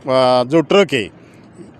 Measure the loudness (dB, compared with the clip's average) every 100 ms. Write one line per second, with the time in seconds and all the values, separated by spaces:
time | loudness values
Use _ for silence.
0 | -4 0 2 2 0 0 2 0 0 -2
1 | -6 -12 -20 -20 -20 -20 -20 -20